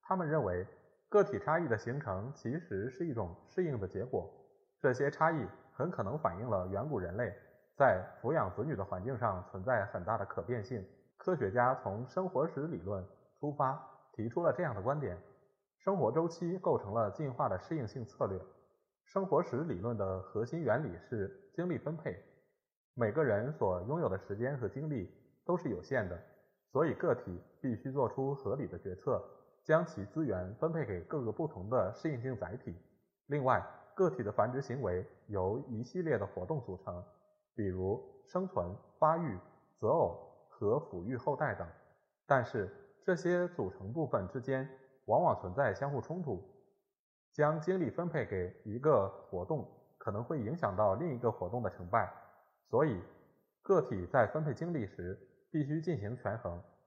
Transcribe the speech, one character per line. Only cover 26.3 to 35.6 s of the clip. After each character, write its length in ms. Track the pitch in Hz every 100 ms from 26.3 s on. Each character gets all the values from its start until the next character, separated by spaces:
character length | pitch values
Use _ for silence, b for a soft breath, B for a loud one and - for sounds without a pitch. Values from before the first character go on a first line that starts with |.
| - _ _ _
所 120 | 131 160
以 80 |
个 220 | - 175 123
体 260 | - 87 - _
必 120 | 135
须 160 | 110 135
做 180 | 135 120
出 260 | - 135 139
合 200 | - 147
理 120 | 107
的 100 | 87
决 160 | 95 92
策， 260 | - 107 - - _ _
将 220 | - 156 170
其 180 | -
资 220 | 101 156 147
源 280 | 92 92 110
分 180 | 160
配 120 | 160 117
给 160 | 90
各 180 | 82 151
个 100 | 113
不 160 | 107 156
同 220 | - 95
的 240 | 123 95
适 180 | - 160
应 100 | 131
性 140 | 127 117
载 220 | 85 113
体。 180 | - 85 _ _ _ _ _
另 180 | 147 131
外， 200 | 107 - - - -
个 140 | 180
体 120 | -
的 80 | 104
繁 220 | 104 110
殖 100 | 127
行 200 | 139 131
为 240 | 107 90 - - -
由 300 | 98 92 113